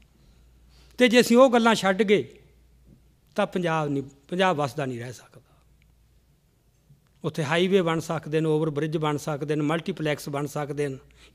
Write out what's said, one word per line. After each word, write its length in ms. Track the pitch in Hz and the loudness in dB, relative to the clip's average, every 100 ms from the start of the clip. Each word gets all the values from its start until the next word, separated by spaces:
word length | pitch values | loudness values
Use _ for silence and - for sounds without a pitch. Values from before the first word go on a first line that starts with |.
| _ _ _ _ _ _ _ - - - | _ _ _ _ _ _ _ -20 -8 2
ਤੇ 100 | 247 | 4
ਜੇ 120 | 247 | 6
ਅਸੀਂ 160 | - 233 | 6 6
ਉਹ 140 | 262 | 6
ਗੱਲਾਂ 240 | 240 226 | 6 4
ਛੱਡ 280 | 214 190 190 | 2 2 0
ਗਏ 340 | 208 196 120 - - _ _ _ _ - _ _ _ - | 2 0 0 -12 -20 _ _ _ _ -20 _ _ _ -4
ਤਾਂ 100 | 196 | -4
ਪੰਜਾਬ 420 | 196 165 160 151 | -2 -2 -2 -2
ਨਹੀਂ, 140 | 139 135 - - | -4 -6 -14 -8
ਪੰਜਾਬ 280 | 180 190 151 | -2 0 0
ਵਸਦਾ 300 | 143 151 135 | -2 -4 -6
ਨਹੀਂ 140 | 120 | -6
ਰਹਿ 120 | 120 | -12
ਸਕਦਾ। 280 | - - - _ _ _ _ _ _ _ _ _ _ _ _ _ _ _ _ _ _ | -16 -20 -20 _ _ _ _ _ _ _ _ _ _ _ _ _ _ _ _ _ _
ਉੱਥੇ 200 | 165 - | -8 -4
ਹਾਈਵੇ 380 | 143 170 185 196 | -2 0 2 2
ਬਣ 180 | 165 165 | 2 -2
ਸਕਦੇ 400 | 160 160 151 156 | -4 -6 -2 -2
ਨੇ, 80 | 160 | 0
ਓਵਰ 220 | 151 156 | 0 0
ਬ੍ਰਿਜ 260 | 143 156 160 | -2 -2 -2
ਬਣ 200 | 151 147 | -2 -4
ਸਕਦੇ 400 | - 143 147 151 | -4 -6 -4 -2
ਨੇ, 60 | |
ਮਲਟੀਪਲੈਕਸ 680 | 147 165 165 170 156 143 - | 0 -2 -4 -6 -4 -4 -6
ਬਣ 180 | 143 147 | -6 -6
ਸਕਦੇ 420 | 156 143 139 147 | -6 -8 -6 -6
ਨੇ, 100 | 131 - _ - | -8 -16 _ -8